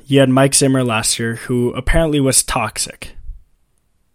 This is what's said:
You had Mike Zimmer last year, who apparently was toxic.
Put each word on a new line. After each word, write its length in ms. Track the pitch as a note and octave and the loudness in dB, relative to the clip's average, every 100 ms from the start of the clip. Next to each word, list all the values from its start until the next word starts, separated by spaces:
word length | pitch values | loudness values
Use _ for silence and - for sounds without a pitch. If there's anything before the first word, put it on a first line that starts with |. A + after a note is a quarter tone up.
| - | 0
You 140 | C3+ | 4
had 100 | C3 | 4
Mike 260 | C3 C#3 - | 4 4 4
Zimmer 280 | C#3 C3 | 2 0
last 360 | B2 A2 A2 - | 0 -2 -2 -4
year, 160 | A#2 A2+ | -4 -6
who 360 | - B2 A#2+ | -4 -2 -2
apparently 460 | - - E3 E3 D3 | -2 0 2 2 2
was 220 | C3+ B2 | 2 0
toxic. 720 | - C3 G#2+ - - - - - - - - _ _ _ _ _ _ | -2 -4 -4 -6 -10 -10 -18 -16 -14 -16 -18 _ _ _ _ _ _